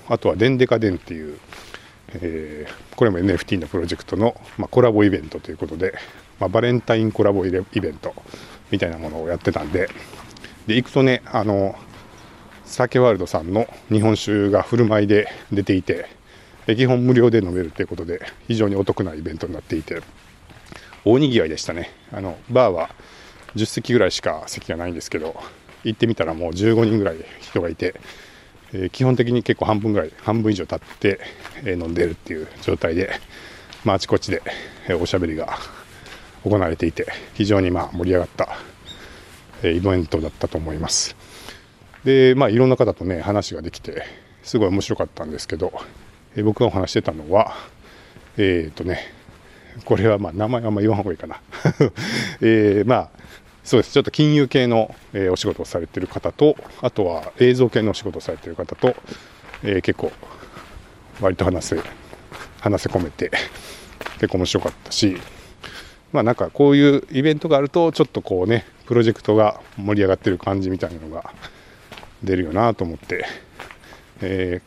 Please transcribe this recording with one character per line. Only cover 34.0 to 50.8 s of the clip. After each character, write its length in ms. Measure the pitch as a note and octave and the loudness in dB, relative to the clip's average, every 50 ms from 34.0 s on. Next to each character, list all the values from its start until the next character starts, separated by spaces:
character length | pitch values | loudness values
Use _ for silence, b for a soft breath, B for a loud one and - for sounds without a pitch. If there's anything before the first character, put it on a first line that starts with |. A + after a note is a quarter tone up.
| - | 0
こ 120 | - G#2+ F#2 | 0 -2 -2
ち 120 | - - | 0 -2
で、 120 | F2+ E2 - - B B B B B B B - | -6 -6 -6 -8 B B B B B B B -4
え 60 | F2+ | -2
ー、 40 | D#2+ | -2
お 80 | F2 | 0
し 80 | - - | 0 0
ゃ 40 | F#2 | 0
べ 80 | F2 | 0
り 100 | E2 D#2 | -2 -4
が 220 | D#2+ - - - B B B B B B B B B B B B B B B B B B | -4 -6 -8 -8 B B B B B B B B B B B B B B B B B B
行 140 | F#2+ G#2 G2 | 2 2 2
わ 100 | F#2 E2 | 2 0
れ 80 | E2 | 0
て 100 | - F2 | 0 -2
い 60 | E2 - | -2 -2
て、 140 | - - - B B B B B | -4 -6 -8 B B B B B
非 100 | - G#2+ | -2 2
常 160 | G2+ G#2 G2 | 2 4 4
に、 100 | F#2 F2+ | 4 2
ま 200 | F2+ E2+ E2+ - - | 0 -2 -4 -4 -6
あ、 40 | |
盛 80 | E2+ F2 | -4 0
り 80 | F2+ F#2 | 2 2
上 80 | F2+ | 2
が 40 | E2+ | 2
っ 20 | - | 0
た、 200 | - - F#2 - B B B B B B - B B B B B B B B B B B B B - - - | -4 -6 -6 -4 B B B B B B -20 B B B B B B B B B B B B B -10 -4 -2
え 80 | F2 | 0
ー、 20 | E2 | 0
イ 80 | F2+ | 2
ベ 160 | F#2 G2 F#2 | 2 2 2
ン 100 | F2+ E2 | 2 0
ト 140 | D#2 - D#2+ | -2 -2 -4
だ 80 | D#2+ D#2 | -4 -6
っ 20 | |
た 160 | - - - | -6 -6 -6
と 120 | - - E2 | -6 -4 -6
思 140 | D#2+ D#2 D2+ | -6 -6 -8
い 60 | D#2 | -6
ま 100 | E2 D#2+ | -6 -4
す。 280 | - - - - - B B B B B B B B B B B B B - - - - - | -4 -4 -4 -6 -8 B B B B B B B B B B B B B -20 -20 -16 -4 2
で、 300 | C3 C3+ C3+ C3 C3 B2+ | 4 6 8 8 8 8
ま 120 | C3+ C#3 | 6 4
あ、 20 | G#2+ | 4
い 80 | G#2+ | 6
ろ 100 | A#2+ C3 | 6 4
ん 40 | B2+ | 6
な 60 | B2+ | 4
方 180 | - B2+ G#2 F2+ | 4 2 2 0
と 100 | - E2+ | -2 -4
ね、 160 | F#2 F2+ D#2+ | -4 -4 -2
話 340 | D#2 G2+ G2+ G#2 F2 - - | -2 0 0 0 0 -2 -6
が 80 | D#2 D#2 | -10 -10
で 80 | E2+ | -10
き 100 | - - | -12 -12
て、 240 | - - D2+ - - B B B B B B B B | -12 -12 -10 -10 -10 B B B B B B B B
す 160 | - - A2+ | -2 0 2
ご 80 | G#2 | 2
い 20 | F2+ | 2
面 120 | F#2+ G2 | 2 0
白 160 | - - G#2 | 0 -2 -4
か 80 | - E2 | -4 -4
っ 40 | - | -6
た 160 | - - E2 | -8 -10 -12
ん 60 | D#2 | -10
で 80 | D#2 D2+ | -10 -12
す 80 | - | -10
け 100 | - - | -8 -6
ど、 160 | D#2 F2+ - - - B B B B B B B B B _ - | -4 -4 -6 -6 -8 B B B B B B B B B _ -6
え 60 | G#2+ | -2
ー、 40 | G#2 | 0
僕 160 | G#2+ G#2+ - | 0 2 2
が 60 | B2 | 2
お 40 | G#2 | 2
話 220 | G2 F#2+ F#2 - - | 2 0 -2 -2 -2
し 20 | |
て 80 | A2+ - | -2 -2
た 100 | G2 D#2 | -2 -4
の 200 | D#2 D2+ D#2 F2+ | -6 -2 2 4
は、 220 | G#2 A2+ - B B B B B - B B B B B B B B B B - | 4 4 2 B B B B B -20 B B B B B B B B B B -2
え 340 | A2+ G#2 F#2+ F2+ E2+ D#2+ D#2 - | 0 2 2 2 2 0 -4 -8
ー 20 | |
と 80 | - E2 | -8 -6
ね、 160 | F2+ F2 - B B B B B B B B B B B B B B B A#2 B | -6 -6 -6 B B B B B B B B B B B B B B B -8 B
こ 120 | - G#2+ | 0 2
れ 120 | F#2 G#2 A2 | 4 4 4
は、 100 | G#2 G2+ | 2 2
ま 120 | G2+ E2 | 0 -4
あ、 20 | D#2+ | -4
名 160 | G2 G#2+ A2 | -4 -2 -2
前 160 | B2+ A#2 A#2 | -2 -2 -2
あ 40 | A2 | -2
ん 60 | G#2+ | 0
ま 60 | G2+ | 2